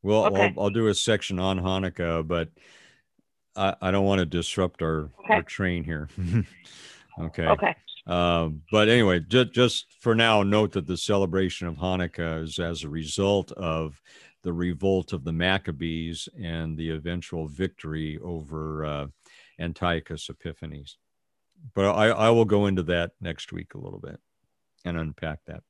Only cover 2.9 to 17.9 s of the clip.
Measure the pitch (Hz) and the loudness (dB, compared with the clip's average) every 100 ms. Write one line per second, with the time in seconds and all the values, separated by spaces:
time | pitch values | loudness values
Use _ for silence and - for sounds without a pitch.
2.9 | _ _ _ _ _ _ - 98 - 95 | _ _ _ _ _ _ -2 -2 0 0
3.9 | 98 98 98 87 85 85 - 90 - 80 | 2 4 2 2 0 -2 0 -2 0 -2
4.9 | 80 76 - - 107 - - 92 87 76 | -2 -4 -12 0 0 0 -4 -2 -2 -4
5.9 | 80 78 - 90 110 92 - - - - | -6 -8 -8 -2 0 -2 -10 -20 -20 -20
6.9 | - _ - 82 - 82 - - - - | -20 _ -10 -10 -4 0 2 0 -4 -12
7.9 | - - 87 87 85 82 76 78 107 107 | -18 -4 2 4 2 0 -4 0 4 6
8.9 | 120 104 87 82 120 117 117 123 - - | 6 6 4 4 4 4 4 2 2 -8
9.9 | _ 120 113 117 107 98 107 107 101 80 | _ 0 4 6 6 6 4 4 0 -4
10.9 | 87 - 101 95 92 95 - 87 78 90 | -4 2 2 2 0 0 -2 -8 -4 -2
11.9 | 92 85 - 85 80 80 90 85 80 76 | -2 -2 -4 -4 -4 -6 -6 -4 -4 -6
12.9 | 78 76 85 98 101 85 - 87 80 80 | -8 -6 0 2 2 0 -6 -4 -2 -4
13.9 | 69 _ - - _ 92 85 90 82 98 | -10 _ -20 -20 _ -6 -2 -2 -2 0
14.9 | 95 85 82 69 82 87 95 - 73 82 | 0 0 -8 -4 0 0 0 -2 -6 -4
15.9 | 82 82 82 - - 87 82 80 78 80 | -4 -6 -8 -12 -12 -8 -6 -6 -6 -6
16.9 | 80 80 87 - 85 78 73 92 _ 80 | -6 -6 -6 -6 -8 -8 -4 -6 _ -8